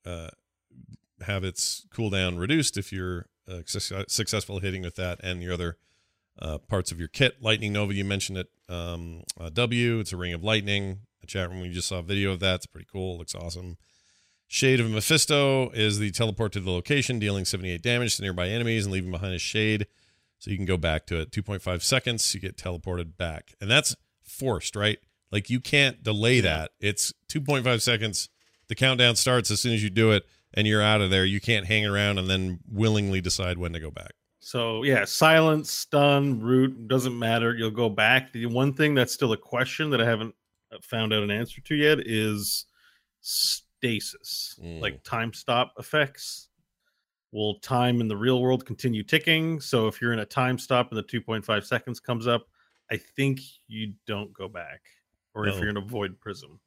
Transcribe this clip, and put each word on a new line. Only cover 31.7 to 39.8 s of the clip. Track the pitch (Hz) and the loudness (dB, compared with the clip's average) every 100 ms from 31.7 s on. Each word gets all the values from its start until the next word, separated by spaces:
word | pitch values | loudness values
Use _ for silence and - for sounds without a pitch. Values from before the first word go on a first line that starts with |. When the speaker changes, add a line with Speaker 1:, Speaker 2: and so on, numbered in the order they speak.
| 107 104 | 0 2
Speaker 1:
around | 101 104 98 | 0 2 0
and | 92 | 0
then | 95 92 90 - | 0 0 -4 -8
willingly | 101 113 107 101 95 | 0 2 4 2 0
decide | 90 - 92 87 | -2 -2 -2 -2
when | 87 | -4
to | 82 | -6
go | 78 | -10
back. | 67 - - _ _ | -12 -16 -20 _ _
Speaker 2:
So, | - 127 117 110 | -8 -4 -2 -2
yeah, | 139 127 101 | 2 2 2
silence, | - 156 160 160 156 - | 4 8 8 8 4 0
stun, | - - 147 143 143 139 123 | -6 0 4 6 6 4 0
root, | 110 127 135 127 113 | 4 6 6 2 0
doesn't | 131 127 120 | 0 2 -2
matter. | 113 117 117 117 | 0 2 2 0
You'll | 113 | -2
go | 107 117 | 0 0
back. | 104 107 127 131 | 4 6 4 2
The | 117 117 | -6 -2
one | 117 139 | 2 2
thing | 135 151 | 4 4
that's | 143 120 | 6 2
still | - 131 | 2 2
a | 110 | 0
question | - 120 127 - | -2 -2 -2 -2